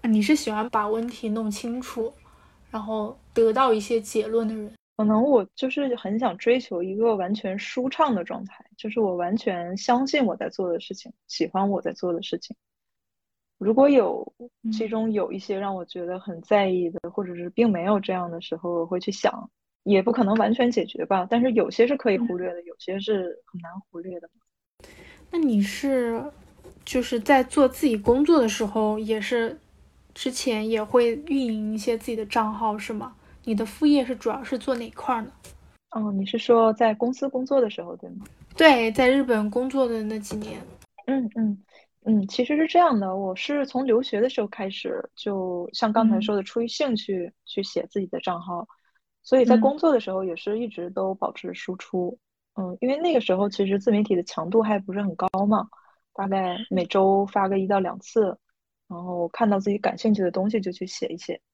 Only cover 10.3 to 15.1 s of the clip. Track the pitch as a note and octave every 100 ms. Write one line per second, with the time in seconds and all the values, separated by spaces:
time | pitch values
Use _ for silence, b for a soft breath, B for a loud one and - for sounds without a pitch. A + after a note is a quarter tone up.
10.3 | - - - F#3 E3+ - G3 - - _
11.3 | - D#3+ F#3+ G3 F#3+ E3+ - F3+ E3+ -
12.3 | F3+ - - _ _ _ _ _ _ _
13.3 | _ _ _ G3 A3+ C#4+ C#4 F#3 - -
14.3 | _ A#3+ _ A3+ A3 A3 A3 A3